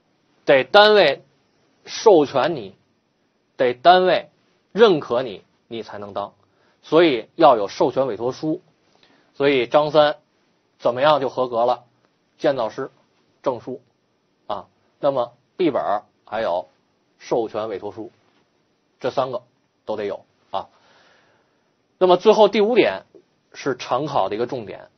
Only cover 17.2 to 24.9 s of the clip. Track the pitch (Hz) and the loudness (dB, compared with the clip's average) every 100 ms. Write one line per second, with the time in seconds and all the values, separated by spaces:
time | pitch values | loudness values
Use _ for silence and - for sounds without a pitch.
17.2 | - 143 110 110 110 95 101 98 107 _ | -6 -4 -4 -8 -10 -10 -12 -14 -18 _
18.2 | _ _ _ _ _ _ _ _ 131 139 | _ _ _ _ _ _ _ _ -6 -4
19.2 | 131 123 - _ _ _ - 107 104 - | -4 -6 -14 _ _ _ -10 -8 -8 -10
20.2 | _ _ _ 98 87 _ _ _ _ _ | _ _ _ -12 -12 _ _ _ _ _
21.2 | _ _ _ _ _ _ _ - 185 175 | _ _ _ _ _ _ _ -2 2 2
22.2 | 220 208 208 214 202 240 120 95 - - | 4 4 4 2 0 2 0 -2 -10 -20
23.2 | _ _ _ - 147 123 - 127 147 135 | _ _ _ -12 -8 -8 -4 -6 -4 -4
24.2 | 95 104 120 135 101 90 92 | -4 -4 -6 -8 -12 -16 -20